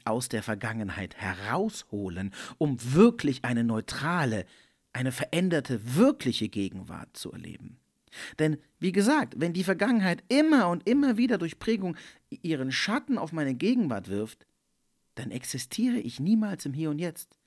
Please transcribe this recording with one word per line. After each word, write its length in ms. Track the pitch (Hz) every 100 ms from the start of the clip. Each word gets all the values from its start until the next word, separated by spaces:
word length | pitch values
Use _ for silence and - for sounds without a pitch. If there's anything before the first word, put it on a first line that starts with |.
| -
aus 220 | 117 123
der 140 | 113
Vergangenheit 760 | 110 104 113 113 101 101 95 -
herausholen, 1160 | 104 92 101 143 214 - - 104 98 87 98 - - -
um 200 | 151 127 120
wirklich 520 | 147 233 233 143 127 120
eine 180 | 120
neutrale, 840 | 117 110 - - 147 175 135 107 - - _ _ _
eine 200 | 123 127
veränderte, 840 | 127 143 165 185 165 131 120 113 139
wirkliche 540 | 262 302 127 - 107
Gegenwart 640 | 104 98 95 90 85 - -
zu 160 | -
erleben. 460 | 90 82 - - - _ _ _ - - -
Denn, 180 | 156 147 - _
wie 120 | 180
gesagt, 440 | 185 202 302 - -
wenn 160 | 170
die 100 | 170
Vergangenheit 600 | 180 175 202 233 190 170 -
immer 400 | 262 311 285 180
und 180 | 175 -
immer 300 | 269 277 220
wieder 200 | 240 208
durch 220 | 165 -
Prägung 360 | - 220 190 160 - - _
ihren 420 | - 165 151 131
Schatten 460 | 131 - 240 - 254
auf 140 | 156
meine 220 | 165 139
Gegenwart 540 | 127 196 254 175 104 87
wirft, 400 | 101 110 - _ _ _ _ _ _ _ -
dann 160 | 127
existiere 680 | 131 - 131 - - 247 240
ich 220 | - 127
niemals 460 | 156 220 214 196 143
im 80 |
Hier 160 | 139 160
und 100 | 147
Jetzt, 400 | 175 160 - _